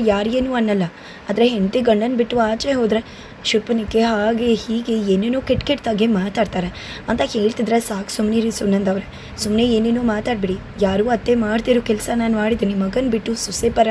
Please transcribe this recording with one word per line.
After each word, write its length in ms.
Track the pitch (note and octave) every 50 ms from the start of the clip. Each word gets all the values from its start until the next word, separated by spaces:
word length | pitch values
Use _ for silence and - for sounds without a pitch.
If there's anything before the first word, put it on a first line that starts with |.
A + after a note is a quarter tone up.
| A3+
ಯಾರಿಗೇನು 460 | G#3+ G3 G3+ G#3+ A3+ A#3+ C4 B3+ C4 B3+
ಅನ್ನಲ್ಲ. 300 | A#3+ A3 G#3+ G#3 G3 F3 E3 - - - - - - -
ಆದ್ರೆ 220 | - G3+ A3+ A#3
ಹೆಂಡ್ತಿ 320 | B3 A#3+ G3+ F#3+ G3 - B3+
ಗಂಡನ್ 340 | A#3+ A#3+ G#3+ G#3 A3 B3 C4
ಬಿಟ್ಟು 200 | A3+ A#3 A3+ B3 A#3+
ಆಚೆ 340 | A3+ G#3+ A3+ A3+ - C#4 C4+
ಹೋದ್ರೆ 280 | B3+ A#3 G3+ G#3+ A3+ - - - - - - - - -
ಶುರ್ಪನಿಕೆ 580 | - A#3 G#3+ G#3+ - A#3+ A3+ G#3 - - A3
ಹಾಗೆ 480 | A3+ A#3 A3+ G#3 G#3 A3 A#3 A3+ B3 A#3+ A3+
ಹೀಗೆ 420 | G3 - - A3 A#3 A#3 A#3 A3+ A3 G#3
ಏನೇನೋ 320 | G3+ F#3+ F#3 G#3 A#3+ B3+ C4+
ಕೆಟ್ಟ 220 | - - B3+ G#3 -
ಕೆಟ್ಟದಾಗೆ 420 | - C#4+ C#4 - A#3+ G#3 F#3+ A3
ಮಾತಾಡ್ತಾರೆ 640 | A#3 A3 F#3 F#3 G3+ G3 A#3+ G#3 G3 - F#3 F3+ F3 - - - - - - -
ಅಂತ 140 | - A#3+ A#3+ C#4 C4+
ಹೇಳ್ತಿದ್ರೆ, 500 | - A3 G3+ A3 A#3 - A3 G#3 A#3 A#3
"ಸಾಕು 320 | A3+ - G#3+ F#3+ G3+ -
ಸುಮ್ನಿರಿ 400 | - - G#3+ G#3+ A3 A3+ A3 A3+
ಸುನಂದ್ 380 | G#3 - G#3+ G3+ G3 G3+ G3 F#3+
ಅವ್ರೆ, 160 | F#3+ G3 - - - - - - -
ಸುಮ್ನೆ 280 | - - G#3 G#3+ A3 A#3+ B3
ಏನೇನೋ 340 | A#3 G#3+ A3 A#3 A#3 B3 B3
ಮಾತಾಡ್ಬಿಡಿ. 540 | A#3 G#3 G#3+ G#3+ B3 A#3+ G#3 G3 F#3 F#3 - - - - -
ಯಾರು 240 | G3+ F#3+ G3 G3 G#3+ B3
ಅತ್ತೆ 260 | A#3+ G#3+ - A#3+ A#3+
ಮಾಡ್ತಿರೋ 460 | A#3+ A3 G#3 G#3+ A#3 A3+ B3+ B3 A#3+
ಕೆಲ್ಸ 280 | A#3 - G#3+ G#3 - B3+ A#3+
ನಾನ್ 200 | A#3 A#3 A3+ A3
ಮಾಡಿದ್ದೀನಿ. 400 | G#3+ G#3 A3 A#3 A3 G#3 G3+ G3+
ಮಗನ್ 340 | G3 G3 F#3+ F#3+ B3+ C4+ B3+
ಬಿಟ್ಟು 220 | A3 A3 - A#3 A3+
ಸೊಸೆ 340 | A3+ - G#3 F#3+ - - A#3+
ಪರ 180 | A#3 A#3 A3+ A3